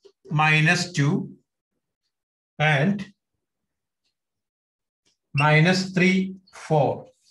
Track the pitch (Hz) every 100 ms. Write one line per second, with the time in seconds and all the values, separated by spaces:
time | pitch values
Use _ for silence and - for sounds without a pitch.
0 | - _ - 147 156 156 156 175 - -
1 | 143 196 - - _ _ _ _ _ _
2 | _ _ _ _ _ - 156 143 175 202
3 | - _ _ _ _ _ _ _ _ _
4 | _ _ _ _ _ _ _ _ _ _
5 | _ _ _ 143 147 151 170 190 190 180
6 | 185 190 190 - _ - - 156 123 -
7 | - _ _